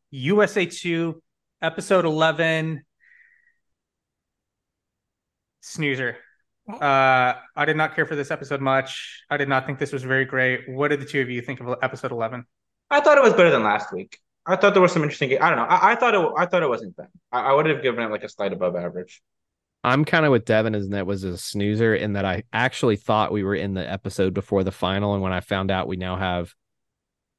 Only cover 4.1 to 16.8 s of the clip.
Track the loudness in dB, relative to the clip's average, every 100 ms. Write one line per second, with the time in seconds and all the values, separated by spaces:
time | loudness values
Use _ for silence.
4.1 | _ _ _ _ _ _ _ _ _ _
5.1 | _ _ _ _ _ -16 -6 -4 -2 -4
6.1 | -8 -16 _ _ _ -18 -4 0 4 4
7.1 | 4 2 -2 -8 -4 -2 0 -2 -2 -4
8.1 | -4 -6 -8 -6 -4 0 0 0 -8 -14
9.1 | -18 -6 -4 0 0 -2 -6 -6 -6 -2
10.1 | -2 0 0 0 0 -6 -4 -2 -2 -2
11.1 | -4 -2 -4 -8 -10 -8 -4 -4 -4 -8
12.1 | -6 -6 -6 -14 _ _ _ _ 2 6
13.1 | 6 6 6 6 6 2 0 -2 -10 -12
14.1 | -18 _ _ -4 2 4 6 4 4 -2
15.1 | -2 -2 2 2 2 2 4 4 4 2
16.1 | 2 2 0 0 2 0 -2